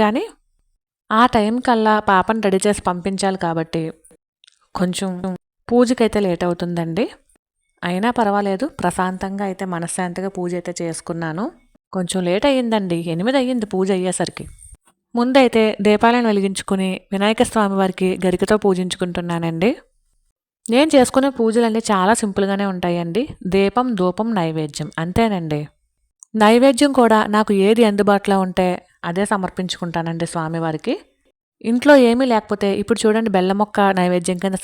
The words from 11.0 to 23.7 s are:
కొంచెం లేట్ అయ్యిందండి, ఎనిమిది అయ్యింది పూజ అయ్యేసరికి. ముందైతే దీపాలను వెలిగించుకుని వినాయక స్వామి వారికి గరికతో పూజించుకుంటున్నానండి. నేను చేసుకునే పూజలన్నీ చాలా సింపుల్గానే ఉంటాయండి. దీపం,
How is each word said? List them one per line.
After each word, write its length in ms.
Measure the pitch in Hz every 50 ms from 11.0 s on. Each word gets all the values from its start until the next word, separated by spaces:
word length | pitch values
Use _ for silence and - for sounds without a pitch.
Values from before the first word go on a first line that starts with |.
| - - 170 165 165 160 156 170 220 320 359 _ _ _ _ _ _ _ -
కొంచెం 260 | 190 180 170 - 190 180
లేట్ 220 | 175 175 208 - 285
అయ్యిందండి, 480 | 269 262 247 233 220 214 196 180 175 170 165 170 160
ఎనిమిది 240 | 165 185 240 262 277
అయ్యింది 280 | 254 247 262 247 214 208
పూజ 240 | - 185 190 190
అయ్యేసరికి. 520 | 202 185 180 185 175 - 180 - - - - - - - - - - - _ _ _ _ _ _ -
ముందైతే 480 | 233 240 254 262 277 262 233 - 226 220 220 202 - 196 214
దీపాలను 400 | 208 208 - 233 233 247 240 226
వెలిగించుకుని 600 | 208 202 190 196 190 - - - 202 190 190 190 185 - - _
వినాయక 320 | 202 196 202 214 226 - 247
స్వామి 320 | - - 226 208 196 196
వారికి 360 | 196 190 190 185 - 190 185 180 - 180
గరికతో 320 | 185 180 180 196 190 214 208
పూజించుకుంటున్నానండి. 1120 | - 202 190 180 185 180 - - 185 180 175 185 175 175 170 170 170 165 165 165 175 226 302 381 - _ _ _ _ _ _ _ _ _ _ _ _ _ _ _ -
నేను 240 | - 226 254 302 320 302
చేసుకునే 380 | 277 247 - - 269 262 277 262 -
పూజలన్నీ 420 | 233 226 214 240 233 226 220 226 220 -
చాలా 260 | 214 190 185 190 233 -
సింపుల్గానే 460 | - 202 190 - 196 196 196 196 202 196 190
ఉంటాయండి. 500 | 180 175 180 175 175 170 170 165 208 277 311 - - - 185 170
దీపం, 340 | 196 196 196